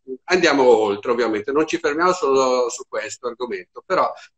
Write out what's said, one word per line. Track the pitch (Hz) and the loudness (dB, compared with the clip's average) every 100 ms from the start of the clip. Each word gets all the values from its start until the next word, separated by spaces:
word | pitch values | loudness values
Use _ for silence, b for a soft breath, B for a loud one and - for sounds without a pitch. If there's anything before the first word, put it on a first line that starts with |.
| 131 131 | -16 -12
andiamo | - 180 165 143 | -2 2 2 4
oltre | 127 113 107 101 123 | 6 6 4 -2 -2
ovviamente, | 117 113 107 104 | -2 -2 -2 -2
non | 139 160 | -2 -2
ci | 170 | -2
fermiamo | 151 147 180 | -4 -2 0
solo | 175 139 135 131 127 120 | 0 2 2 2 0 -2
su | - - | -6 -10
questo | 113 107 - 123 | -10 -8 -10 -10
argomento, | 120 120 95 92 120 | -10 -10 -10 -12 -16
però, | - 156 254 B B | -6 -2 -2 B B